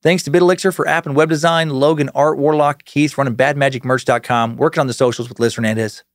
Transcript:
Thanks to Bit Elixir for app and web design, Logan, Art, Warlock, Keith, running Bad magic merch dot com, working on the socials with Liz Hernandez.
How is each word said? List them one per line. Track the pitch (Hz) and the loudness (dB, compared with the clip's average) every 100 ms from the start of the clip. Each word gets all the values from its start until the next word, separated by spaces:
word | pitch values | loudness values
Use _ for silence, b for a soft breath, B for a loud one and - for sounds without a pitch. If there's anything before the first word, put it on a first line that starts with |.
Thanks | 156 175 | 0 0
to | - | 0
Bit | 165 | 2
Elixir | 180 180 190 | 2 2 0
for | 180 156 | -2 -2
app | 160 160 | -2 0
and | 139 | 0
web | 160 | 2
design, | 160 165 165 160 | 2 0 0 -2
Logan, | 131 147 160 139 | 0 2 2 -2
Art, | 135 147 147 | 0 0 2
Warlock, | 143 151 147 147 | 0 2 0 -2
Keith, | - 147 147 - | -6 -2 -2 0
running | 135 | -4
Bad | 113 135 143 | 0 0 2
magic | 139 131 | 0 -2
merch | 127 127 | -2 -2
dot | - 120 | 0 -2
com, | - 123 117 117 | 0 0 0 0
working | 143 165 | -2 0
on | 135 | -2
the | |
socials | 117 127 120 120 | 0 0 0 -10
with | 117 | -2
Liz | 117 | -2
Hernandez. | - 113 110 110 - _ | 0 -2 -2 -4 -8 _